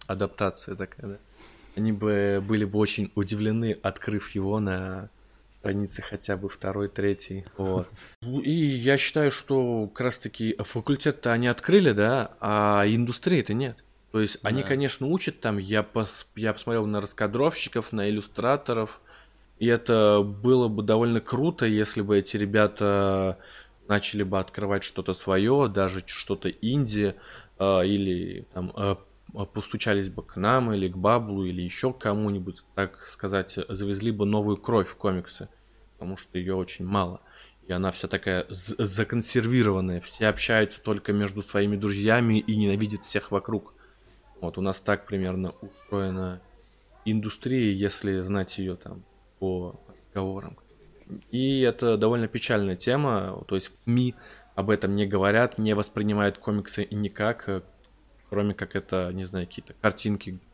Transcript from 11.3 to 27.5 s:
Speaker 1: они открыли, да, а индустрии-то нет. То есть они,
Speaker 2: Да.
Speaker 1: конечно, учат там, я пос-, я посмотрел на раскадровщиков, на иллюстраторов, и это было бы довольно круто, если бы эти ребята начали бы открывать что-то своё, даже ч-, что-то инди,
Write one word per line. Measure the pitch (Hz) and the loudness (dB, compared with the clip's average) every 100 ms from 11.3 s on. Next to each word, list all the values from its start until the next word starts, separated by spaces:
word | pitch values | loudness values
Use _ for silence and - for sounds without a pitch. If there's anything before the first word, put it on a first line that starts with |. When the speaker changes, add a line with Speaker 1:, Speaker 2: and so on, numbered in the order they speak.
Speaker 1:
они | 117 123 | 2 2
открыли, | 120 - 196 160 | 0 4 6 6
да, | 101 107 131 110 - | 4 2 2 -2 -4
а | 104 104 104 104 104 | 0 2 4 4 4
индустрии-то | 113 120 117 180 170 - | 4 0 -2 2 2 2
нет. | 110 135 - _ _ _ | -2 -4 -8 _ _ _
То | 110 | 0
есть | 104 - | 0 0
они, | 104 127 | -2 -2
Speaker 2:
Да. | |
Speaker 1:
конечно, | - 139 139 - 135 | 0 0 0 -2 -2
учат | 180 - - | 0 -2 -4
там, | 113 101 | -2 -2
я | 98 107 | 0 0
пос-, | 104 113 104 - - 107 | 0 -2 -2 -4 -8 -4
я | 110 | -4
посмотрел | 104 - 117 107 | -2 -2 0 0
на | 104 | -2
раскадровщиков, | 98 - 107 117 151 - - 120 - | -4 -2 -2 2 0 0 -4 -4 -4
на | 110 101 | -2 0
иллюстраторов, | 107 - - 117 139 - 113 107 - - - - _ _ _ | -2 -4 -2 0 0 0 -2 -2 -8 -20 -20 -20 _ _ _
и | 117 | 2
это | 117 120 113 104 104 | 2 4 6 8 8
было | 101 101 123 131 117 | 4 2 4 6 4
бы | 107 | 0
довольно | 107 110 120 113 | 2 4 4 2
круто, | - 127 160 - 113 | 0 0 0 2 2
если | 107 107 110 | 2 2 0
бы | 101 101 | 2 2
эти | 101 104 | 2 -2
ребята | 101 107 104 - 101 101 98 95 95 90 - - - _ - | 2 4 4 2 2 4 2 2 0 -2 -12 -20 -20 _ -2
начали | 104 - 104 | -2 0 -4
бы | 95 95 | -2 -2
открывать | 92 - 101 98 | -2 -6 -2 -2
что-то | - - 95 | -2 -6 -4
своё, | 92 - 95 107 139 123 | -4 0 2 4 4 4
даже | 101 95 92 | 2 0 -2
ч-, | - - | -8 -10
что-то | - 98 90 | -6 -4 -4
инди, | - 113 143 120 104 101 - - - - | -2 0 0 0 2 0 -2 -14 -20 -20